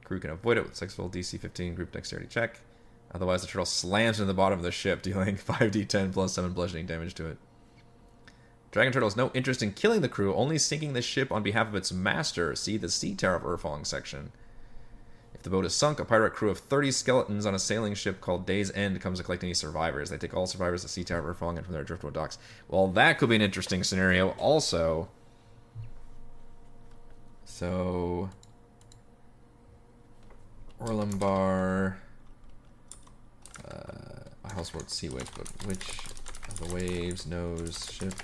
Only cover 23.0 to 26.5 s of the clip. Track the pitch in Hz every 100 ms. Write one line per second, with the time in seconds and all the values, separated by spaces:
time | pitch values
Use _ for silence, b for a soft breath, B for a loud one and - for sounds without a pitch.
23 | 147 160 127 113 104 92 - 92 95 95
24 | 92 92 92 - 113 151 - 85 82 78
25 | 92 - - - - - - - - -
26 | - - - - -